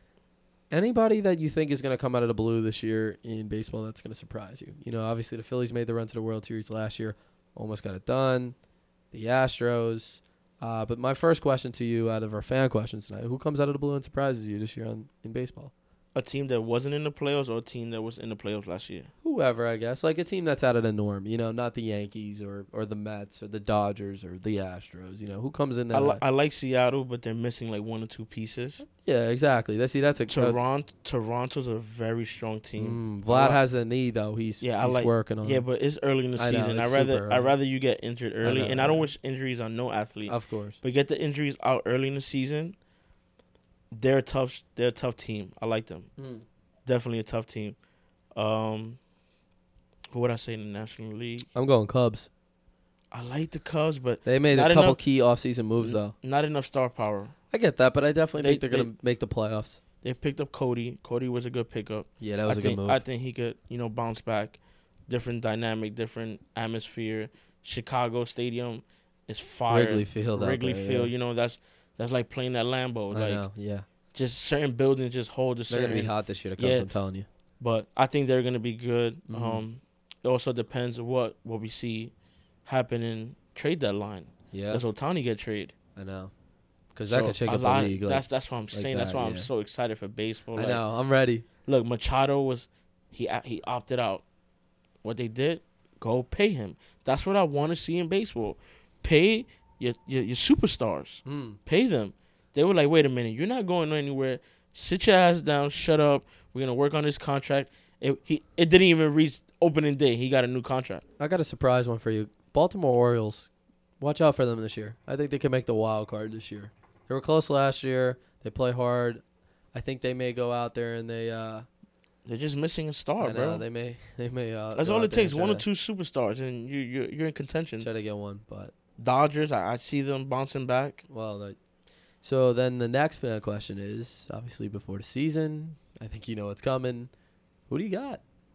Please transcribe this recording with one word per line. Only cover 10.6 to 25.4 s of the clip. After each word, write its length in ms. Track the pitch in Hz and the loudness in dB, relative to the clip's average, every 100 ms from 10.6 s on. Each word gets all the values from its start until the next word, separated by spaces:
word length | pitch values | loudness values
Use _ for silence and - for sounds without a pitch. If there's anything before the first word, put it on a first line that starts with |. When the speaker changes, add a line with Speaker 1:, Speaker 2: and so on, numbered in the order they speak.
Speaker 1:
Uh, 240 | 113 113 | -6 -4
but 140 | 110 120 | -4 -2
my 160 | 131 | -2
first 280 | 135 165 160 | 2 4 4
question 280 | 147 131 127 | 4 0 -2
to 120 | - | -4
you 260 | 120 117 113 | 0 2 2
out 120 | 110 | 0
of 100 | 107 | -2
our 80 | 107 | -4
fan 280 | - 131 131 | -2 2 2
questions 360 | 110 110 107 - | 2 -2 -6 -12
tonight, 180 | 107 | -8
who 140 | 117 131 | -6 -4
comes 220 | 151 143 | -2 0
out 80 | 143 | 0
of 60 | |
the 40 | 143 | 0
blue 160 | 143 | -2
and 80 | 139 | -4
surprises 420 | - - 139 120 107 | -4 -2 -2 -2 -4
you 120 | 104 | -4
this 180 | 110 - | -6 -6
year 100 | 113 | -8
on, 220 | 110 131 _ | -8 -12 _
in 100 | 113 | -10
baseball? 400 | 120 127 - 143 - _ _ _ - | -6 -8 -10 -20 -20 _ _ _ -8
Speaker 2:
A 60 | |
team 240 | - 139 139 | -4 -4 0
that 140 | 120 | 0
wasn't 340 | 113 120 139 | 2 0 0
in 80 | 147 | -4
the 80 | 151 | -4
playoffs 380 | 143 143 143 131 | -4 -2 0 0
or 100 | 113 | -4
a 20 | |
team 300 | 113 123 117 | -6 -8 -8
that 100 | 113 | -6
was 180 | 113 113 | -6 -8
in 100 | 113 | -10
the 80 | 104 | -8
playoffs 320 | 107 104 101 | -6 -6 -6
last 200 | 90 - | -10 -10
year? 140 | 90 - _ | -14 -16 _
Speaker 1:
Whoever, 420 | 330 262 135 117 117 | -4 2 2 2 0
I 120 | 113 | -2
guess. 260 | 117 135 | -4 -2
Like, 120 | 160 160 | 0 0
a 40 | |
team 220 | 170 190 | -2 -2
that's 180 | 160 135 | 0 2
out 140 | 131 117 | 4 4
of 80 | |
the 80 | 113 | 2
norm, 340 | 104 104 98 101 | 2 -2 -2 -4
you 100 | 113 | -2
know, 140 | 113 | -2
not 240 | 117 120 | -2 -4
the 80 | 120 | -4
Yankees 580 | 110 104 101 110 104 104 | -4 -4 -6 -8 -10 -10
or, 260 | 101 101 98 | -12 -12 -10
or 160 | 107 107 | -8 -6
the 80 | |
Mets 480 | 107 107 104 101 - | -6 -8 -8 -12 -14
or 60 | 107 | -10
the 100 | 104 | -6
Dodgers 640 | 101 107 101 98 101 98 | 0 2 2 0 -6 -10
or 140 | 92 92 | -12 -8
the 200 | 107 104 | -4 -2
Astros, 600 | 92 90 - 87 92 98 | -4 -8 -16 -18 -16 -14
you 80 | 104 | -12
know, 140 | 98 | -8